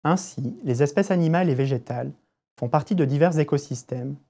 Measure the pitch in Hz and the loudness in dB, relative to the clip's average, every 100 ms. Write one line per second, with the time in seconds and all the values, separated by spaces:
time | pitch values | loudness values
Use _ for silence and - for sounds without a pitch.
0 | 147 185 - - 127 - 143 120 214 - | 2 0 -2 -8 -8 -6 -4 0 0 0
1 | 196 185 160 170 185 131 135 127 - 123 | 0 2 2 2 2 0 0 -2 -4 -8
2 | 131 139 _ _ _ _ 120 151 - 185 | -8 -12 _ _ _ _ -2 -2 0 0
3 | 139 139 165 156 147 143 - 123 - 127 | 2 4 4 4 0 0 -2 -12 -8 -8
4 | 131 143 _ | -8 -10 _